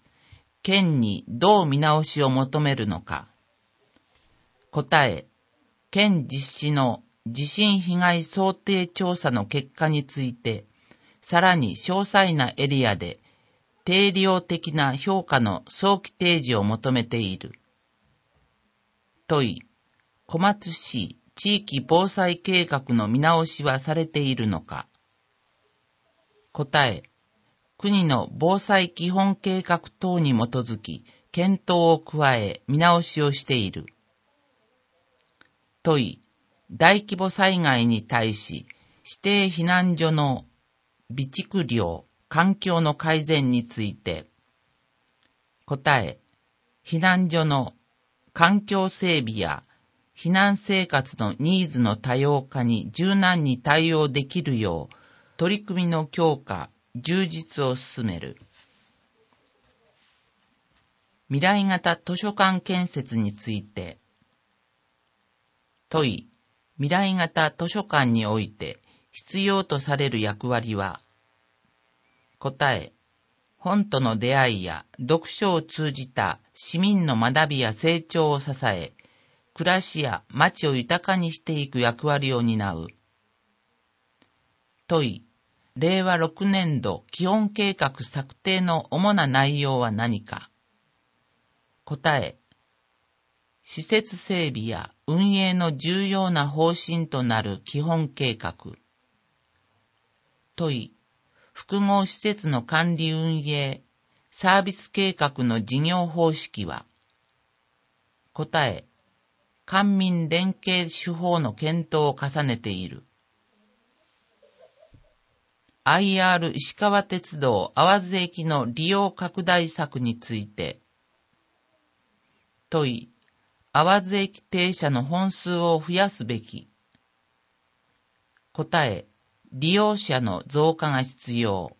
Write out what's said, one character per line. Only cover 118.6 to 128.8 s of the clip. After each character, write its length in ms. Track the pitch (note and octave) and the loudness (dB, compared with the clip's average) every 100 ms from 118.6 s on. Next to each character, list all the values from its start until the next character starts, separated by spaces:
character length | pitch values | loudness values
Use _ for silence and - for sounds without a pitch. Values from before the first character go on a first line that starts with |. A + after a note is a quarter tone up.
利 240 | A#2+ A#2+ E3 | -2 -4 -2
用 220 | G3 G3 | 0 0
拡 320 | G3 F3+ - | -4 -10 -6
大 260 | F3 F3 E3 | 0 2 2
策 300 | - D3 C3 | -4 -6 -4
に 220 | B2 A#2 | -4 -4
つ 160 | - A2 | -6 -8
い 100 | G#2 | -8
て。 340 | - D#2 - _ _ _ _ _ _ _ _ _ _ _ _ _ _ _ _ _ _ - | -8 -8 -10 _ _ _ _ _ _ _ _ _ _ _ _ _ _ _ _ _ _ -6
問 200 | E3 C#3+ | -2 -2
い、 200 | A#2 - _ _ _ _ _ _ | -4 -10 _ _ _ _ _ _
淡 300 | C#3+ E3 G3+ | 0 4 4
津 140 | F#3 G3+ | 2 -2
駅 260 | G3 - | -4 -6
停 300 | - F#3 F3+ | -6 0 0
車 160 | - D3+ | 0 -2
の 160 | B2+ | -2
本 260 | C3+ F3 F#3+ | -2 -2 -2
数 280 | - F3+ F3 | -4 -4 0
を 200 | E3+ D#3+ | 2 0
増 140 | D3+ | 0
や 160 | F3 G3+ | 0 0
す 160 | - | -2
べ 160 | A#2 A#2 | -8 -8
き。 300 | - - - _ _ _ _ _ _ _ _ _ _ _ _ _ _ _ _ _ _ | -8 -18 -20 _ _ _ _ _ _ _ _ _ _ _ _ _ _ _ _ _ _
答 380 | - D3 E3+ | -10 -4 0